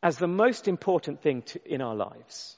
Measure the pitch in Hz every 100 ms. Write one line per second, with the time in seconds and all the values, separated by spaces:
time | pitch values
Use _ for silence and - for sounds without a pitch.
0 | 175 151 175 185 226 247 - 180 - 180
1 | - 143 156 131 117 - - 143 127 110
2 | 101 - - - -